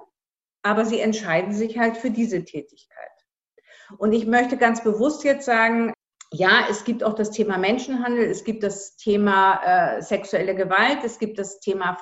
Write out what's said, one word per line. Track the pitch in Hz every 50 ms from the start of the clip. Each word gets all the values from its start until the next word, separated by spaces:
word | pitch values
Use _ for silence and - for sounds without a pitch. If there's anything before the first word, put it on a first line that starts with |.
| - _ _ _ _ _ _ _ _ _ _ _ _
aber | 202 214 214 226
sie | 220 233 220
entscheiden | - 220 214 - - 180 160 165 185 196 208
sich | 208 220 226 226 240
halt | 233 226 226
für | - - 254
diese | 214 220 233 - 190 170 165
Tätigkeit. | - - 151 - - _ _ _ _ _ - - - _ _ _ _ _ _ _ _ _ _ _ _ - - - - 202
Und | - 202 214 214
ich | 233 214
möchte | 220 226 240 247 254 269
ganz | 254 240 233 233 226 -
bewusst | 220 208 214 226 294 302 - -
jetzt | 285 277 277 -
sagen, | - 240 226 226 226 226 233 233 226 - - _ _ _ _ - _ -
ja, | 147 185 185 208 240 - -
es | 208 - -
gibt | - 254 240 -
auch | 220 214
das | - 208 208
Thema | - - 214 202 190 185
Menschenhandel, | 185 196 226 254 - - 262 247 240 247 240 240 226
es | 170 - - -
gibt | - 214 220 208
das | 202 196 - - - _
Thema, | _ - 220 202 208 208 208 196 190 190 190 190 190 -
äh, | 180 180 185 175 143 113 107 160
sexuelle | - 156 - - - - 180 180 190 190
Gewalt, | 185 190 175 185 196 220 247 285 277 -
es | 233 220 -
gibt | 226 208 - -
das | 196 190 - -
Thema | - - 190 190 185 175 180 -